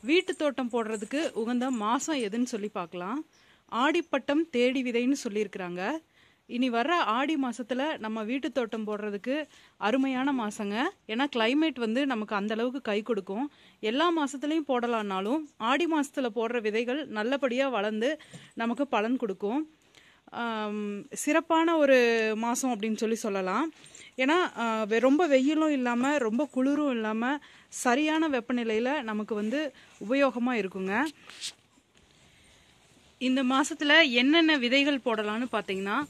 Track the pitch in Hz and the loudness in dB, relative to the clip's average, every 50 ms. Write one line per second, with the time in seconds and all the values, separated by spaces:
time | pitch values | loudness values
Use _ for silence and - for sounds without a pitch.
0 | - 226 311 370 370 381 320 - 311 294 254 - 262 240 247 240 226 220 220 214 | 0 2 2 2 2 0 -4 -2 -2 -2 -2 -2 -6 -2 -2 -2 -2 -2 -4 -6
1 | 220 - - 285 330 269 - 196 226 220 247 247 247 269 262 226 208 214 240 277 | -6 -4 -4 -2 -2 -2 -4 -4 -4 -2 -2 -2 0 -2 -2 -2 0 0 0 0
2 | 262 - 320 269 240 202 196 240 247 240 - 208 202 214 _ 208 175 165 - 180 | 0 -2 -4 -2 -2 -4 -2 -2 -4 -2 -4 -6 -8 -6 _ -8 -8 -8 -8 -8
3 | 175 190 226 294 320 _ _ _ _ _ - _ _ _ - 226 254 294 311 349 | -6 -6 -6 -6 -8 _ _ _ _ _ -20 _ _ _ -2 0 0 2 2 0
4 | - _ - 277 - - 285 302 330 - - 240 240 254 262 277 254 247 233 233 | -2 _ -4 -4 -2 0 0 0 0 0 0 2 2 2 2 0 -2 0 0 0
5 | 240 247 285 277 - 240 202 214 214 202 - 196 185 175 175 180 185 214 294 320 | 0 0 0 -2 -2 -6 -4 -4 -4 -4 -6 -10 -8 -8 -6 -6 -4 -4 -4 -6
6 | - _ _ _ _ _ _ _ _ _ 226 240 254 262 233 233 240 285 349 349 | -8 _ _ _ _ _ _ _ _ _ -4 -2 0 0 2 0 0 2 2 0
7 | 302 202 214 240 277 302 320 294 262 254 226 - 247 - 254 247 269 311 311 - | 2 2 0 0 0 0 0 0 -2 -2 -4 -6 -6 -4 -4 -2 -2 -2 -4 -4
8 | 214 220 220 226 214 208 247 277 247 311 247 277 240 214 - 220 220 208 214 208 | -6 -6 -6 -4 -4 -4 -4 -4 -4 -2 -2 -2 -4 -2 -4 -6 -4 -4 -6 -6
9 | 214 214 202 202 - 247 262 311 294 - - - - - _ _ 190 202 220 269 | -4 -6 -6 -6 -4 -4 -4 -4 -4 -8 -14 -20 -20 -20 _ _ -2 0 2 2
10 | 269 269 262 254 262 285 285 254 226 208 208 - 220 202 202 220 277 359 403 _ | 2 0 0 0 0 0 0 -2 -4 -4 -4 -6 -6 -4 -2 -2 -2 -2 -4 _
11 | _ - 214 233 277 294 - 240 220 220 262 294 320 320 262 254 240 220 220 254 | _ -6 -2 -2 -2 0 0 0 2 2 4 2 2 0 0 -2 -4 -2 0 0
12 | 294 277 262 220 214 208 220 202 196 214 220 214 233 254 247 277 - 233 202 208 | 0 0 0 -2 -2 -2 -2 -2 -2 -2 -2 -2 -2 -2 -4 -4 -4 -2 -2 -2
13 | 220 - 240 196 185 - 196 214 277 294 _ _ - - _ _ - 214 226 277 | -2 -2 -4 -4 -4 -6 -6 -6 -6 -6 _ _ -20 -20 _ _ -6 -4 0 2
14 | 320 359 339 320 285 262 - 269 269 294 311 330 294 - 262 240 233 233 240 226 | 2 2 2 2 0 -2 -4 -6 -4 -2 -2 -2 0 0 0 0 0 0 -2 -2
15 | 214 202 190 190 190 208 254 320 311 285 _ _ 214 226 262 294 339 320 320 302 | -2 -2 -4 -4 -2 -2 -2 -2 -4 -6 _ _ 0 0 2 2 2 2 2 0
16 | 277 277 _ - 262 240 202 240 226 226 240 247 208 214 202 220 240 226 247 302 | 0 -2 _ -4 -4 -2 -2 -2 -4 -2 -2 -2 -2 -2 -2 -2 -2 -2 -2 -4
17 | 294 - 214 214 214 233 269 277 - 254 233 254 269 277 247 214 196 214 220 214 | -4 -6 -4 -4 -2 0 0 0 0 0 0 0 0 0 0 -2 -2 -2 -2 0
18 | 220 269 311 302 - - - - - - _ - 226 233 233 233 285 269 - 220 | 0 -2 -2 -4 -8 -20 -20 -20 -20 -16 _ -4 -4 -4 -2 -2 -2 0 0 0
19 | 202 226 254 254 - 208 190 - - 202 233 294 311 302 _ _ _ _ _ - | 2 2 0 -2 -2 -4 -6 -4 -4 -2 -2 -2 -4 -6 _ _ _ _ _ -20
20 | - - - _ _ - - - 233 233 226 214 214 208 208 214 208 208 202 202 | -20 -20 -20 _ _ -12 -8 -6 -6 -4 -4 -4 -4 -4 -4 -4 -4 -6 -6 -8
21 | - - - 202 - 294 302 330 330 - 330 320 330 330 339 320 294 277 269 254 | -10 -12 -10 -6 -2 2 2 2 2 4 2 4 4 4 4 4 6 6 8 6
22 | 240 233 226 226 220 220 220 214 226 233 240 247 - 262 247 208 208 220 220 - | 6 6 4 2 2 0 0 0 -2 -2 -2 0 0 -2 -2 -2 -2 -4 -2 -2
23 | 233 220 226 214 - 220 196 196 190 185 185 226 302 330 - - - - - - | 0 -2 -2 -2 -2 -2 -2 -2 -2 0 0 0 -2 -2 -4 -12 -20 -20 -20 -20
24 | - - _ - 262 269 320 359 359 285 - 226 233 233 220 220 220 202 220 226 | -20 -16 _ 0 2 4 4 4 2 0 -2 -2 -2 -2 0 0 0 2 2 4
25 | 226 262 269 302 370 311 277 262 262 285 311 302 320 311 294 269 247 240 240 240 | 6 6 6 6 6 6 6 6 6 4 2 4 2 2 2 2 0 0 0 0
26 | 247 277 294 294 254 220 214 240 302 262 - 254 254 269 285 294 302 285 254 233 | 2 2 2 2 0 0 0 0 -2 -2 0 0 2 2 2 2 2 0 0 0
27 | 220 214 214 226 233 247 285 285 - - - - - _ - - - 254 240 269 | -2 -2 -2 -2 0 -2 -2 -4 -6 -14 -20 -20 -20 _ -12 -2 2 2 2 4
28 | 302 311 311 320 320 320 277 247 233 - 254 240 233 226 220 220 240 247 - 311 | 2 2 2 2 2 2 0 -2 -2 -2 -2 -2 0 0 0 0 0 0 0 -2
29 | 247 226 214 208 214 208 226 208 208 220 226 294 311 277 - - - - - - | -2 -4 -4 -4 -4 -4 -4 -4 -2 -2 -2 -2 -4 -4 -8 -12 -20 -20 -16 -14
30 | - 202 254 277 285 262 - 247 233 254 247 226 190 190 180 190 190 185 196 226 | -4 0 2 4 4 2 2 0 -2 -2 0 -2 -2 -4 -6 -6 -4 -2 0 0
31 | 285 320 - - - - - - - - - _ _ _ _ _ _ _ _ _ | 0 -2 -4 -10 -20 -20 -18 -12 -12 -12 -14 _ _ _ _ _ _ _ _ _
32 | _ _ _ _ - - _ _ _ - - - _ _ _ _ _ _ _ - | _ _ _ _ -20 -20 _ _ _ -20 -20 -20 _ _ _ _ _ _ _ -20
33 | _ - _ _ 254 254 254 262 269 247 262 269 294 - 330 - 311 294 294 320 | _ -20 _ _ 0 0 2 2 2 2 4 2 2 0 -2 -2 2 6 8 8
34 | 330 285 240 240 247 277 302 339 330 311 311 285 240 240 254 277 277 294 285 262 | 8 6 4 4 4 6 6 6 6 6 4 2 2 4 4 4 4 4 0 0
35 | - 254 226 208 214 208 208 226 254 247 - 214 196 - 196 190 196 196 208 262 | 0 -2 -2 0 -2 -2 -2 -4 -4 -2 -4 -4 -4 -4 -6 -4 -2 -2 -2 -2
36 | 294 277 | -2 -4